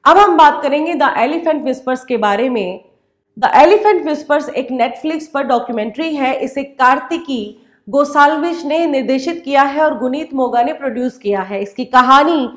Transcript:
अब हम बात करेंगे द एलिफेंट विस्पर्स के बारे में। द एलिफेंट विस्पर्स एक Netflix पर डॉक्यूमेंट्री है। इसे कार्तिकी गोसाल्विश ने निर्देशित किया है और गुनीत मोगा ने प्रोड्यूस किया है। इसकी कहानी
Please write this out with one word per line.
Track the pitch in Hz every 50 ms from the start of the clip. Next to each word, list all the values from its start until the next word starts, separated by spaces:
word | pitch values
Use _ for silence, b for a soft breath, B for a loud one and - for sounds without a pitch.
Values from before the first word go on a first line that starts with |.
| _
अब | 285 330
हम | 381 415 381 339
बात | 320 311 294 294 294 294
करेंगे | 277 277 294 311 339 339
द | 269 294 269 -
एलिफेंट | 240 233 269 311 330 - 330 311 294 233
विस्पर्स | 262 254 254 - 262 254 247 -
के | - 254
बारे | 220 208 208 202 202 247 262
में। | 247 220 196 180 185 - _ _ _ _ _ _ _ _ _ _ _
द | 214 - - -
एलिफेंट | - 294 339 415 415 - 415 415 349 294
विस्पर्स | 311 302 - - - 294 302 285 254
एक | - - 262 -
Netflix | 254 254 233 349 - - - 311 320 311 311
पर | - - 277 277
डॉक्यूमेंट्री | 240 247 240 247 - 240 214 214 226 214 - 320 330 311
है। | 285 262 254 254
इसे | 262 - 262 - 277 269
कार्तिकी | 277 - - 254 254 269 285 294 - 339 330 330 294 269 233 202 208 - b b b b b b -
गोसाल्विश | 202 277 294 285 285 294 285 285 311 302 302 339 330 339 269
ने | 285 302 330 339
निर्देशित | 311 277 269 262 254 262 269 262 330 339 339 -
किया | 269 285 277
है | 277 285 277 302 311
और | 302 311
गुनीत | 220 254 254 254 294 320 - 269
मोगा | 262 254 240 240 240
ने | 240 277 311
प्रोड्यूस | - 277 269 220 247 247 254 254
किया | - - 202 202 190
है। | 185 190 208 196
इसकी | 202 196 - - 254
कहानी | 247 254 247 247 247 269 277 294 330 339 302 254 233 B